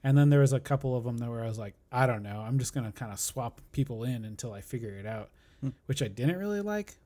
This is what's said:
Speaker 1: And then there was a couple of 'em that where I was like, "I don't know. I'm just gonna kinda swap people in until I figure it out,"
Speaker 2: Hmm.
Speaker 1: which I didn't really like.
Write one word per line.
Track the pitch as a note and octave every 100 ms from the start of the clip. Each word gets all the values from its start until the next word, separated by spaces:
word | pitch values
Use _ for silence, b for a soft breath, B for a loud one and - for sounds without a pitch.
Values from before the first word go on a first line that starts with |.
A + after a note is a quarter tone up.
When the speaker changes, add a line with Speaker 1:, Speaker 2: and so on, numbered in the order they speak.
Speaker 1:
And | C3+ C#3
then | C#3+
there | C#3+
was | C#3
a | C3+
couple | - C3+ C3+ B2+
of | A#2
'em | A#2
that | A#2
where | A#2
I | A2+
was | A2
like, | G#2 - _
"I | B2 B2+
don't | A2
know. | G#2 G#2
I'm | A2 C3+
just | A#2+
gonna | C#3 A2+
kinda | - A#2 G2
swap | - - A#2 - -
people | - C3+ A2+
in | A#2+ B2 A2
until | G#2 C3
I | G2+
figure | - A#2 A2 G2
it | G#2
out," | A3 - _ b b
Speaker 2:
Hmm. | C3+ - -
Speaker 1:
which | C#3
I | A#2
didn't | G2+ C3+ F3+
really | G3+ G#3
like. | G#3 G#3 G3+ -